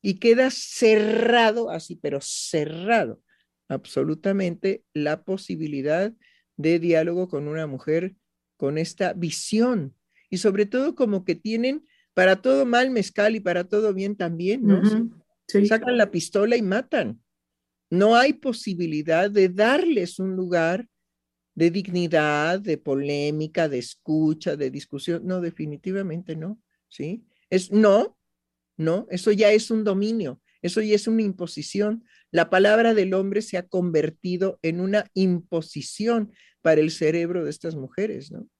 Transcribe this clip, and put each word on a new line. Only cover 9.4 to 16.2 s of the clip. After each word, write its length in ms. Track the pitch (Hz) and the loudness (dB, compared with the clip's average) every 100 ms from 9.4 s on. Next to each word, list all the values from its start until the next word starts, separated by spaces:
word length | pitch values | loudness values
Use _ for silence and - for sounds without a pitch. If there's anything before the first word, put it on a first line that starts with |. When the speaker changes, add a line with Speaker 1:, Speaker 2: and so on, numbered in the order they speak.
| - 214 240 233 139 _ _ _ _ | -4 0 2 0 -4 _ _ _ _
Speaker 1:
Y 80 | 180 | -2
sobre 280 | 214 196 208 | 0 0 0
todo 280 | 247 277 | 0 -2
como 320 | - 240 196 180 | 0 0 0 -2
que 100 | 170 | -6
tienen 500 | 214 226 247 294 _ _ _ | -4 -2 -2 -4 _ _ _
para 280 | - 185 190 | 2 4 4
todo 240 | 254 269 262 | 4 2 4
mal 260 | 240 262 | 2 2
mezcal 440 | 247 190 - 208 220 | 0 -2 2 2 2
y 40 | |
para 240 | 196 175 | -2 -2
todo 300 | 180 208 214 | 0 0 0
bien 220 | 190 196 208 | -2 -4 -4
también, 520 | 170 165 180 240 214 | -4 -2 -2 0 4
¿no? 120 | 190 | 4
Speaker 2:
Ujú, 440 | 202 214 233 - _ _ _ | 4 2 -4 -8 _ _ _
sí. 180 | 202 202 | 2 4
Speaker 1:
Sacan 320 | 220 247 247 | 2 0 2
la 140 | 208 | 2
pistola 440 | 175 | 0